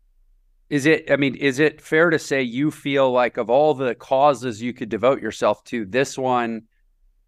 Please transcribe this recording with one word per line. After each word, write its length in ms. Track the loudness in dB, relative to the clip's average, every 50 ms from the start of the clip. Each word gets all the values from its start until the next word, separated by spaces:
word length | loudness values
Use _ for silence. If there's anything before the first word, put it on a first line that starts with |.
| _ _ _ _ _ _ _ _ _ _ _ _ _ -4
Is 160 | -2 0 2
it, 240 | 4 2 2 2 0
I 60 | 0
mean, 180 | 2 2 0 -2
is 240 | 0 -2 0 2 2
it 220 | 0 0 0 -4
fair 300 | -6 0 2 2 4 4
to 80 | 2 0
say 220 | -2 -2 -2 -2
you 280 | -2 -2 -4 -2 -2 -4
feel 400 | -4 -6 -6 -2 0 2 2 2
like 280 | 2 2 0 0 -2 -4
of 120 | -2 2
all 240 | 2 4 4 2 2
the 200 | 0 -2 -4 -4
causes 680 | -6 -4 -2 0 4 4 4 2 0 -4 -8 -8 -8
you 100 | -8 -8
could 160 | -8 -8 -8 -6
devote 320 | -4 0 2 2 0 0
yourself 440 | -2 -8 -4 -2 0 0 0 -2 _
to, 200 | -8 -8 -6 -6
this 320 | -2 -2 -2 -2 -2 -4
one 460 | -4 -2 0 0 0 -2 -2 -6 -8 -12 _ _ _ _ _ _ _ _ _ _ _ _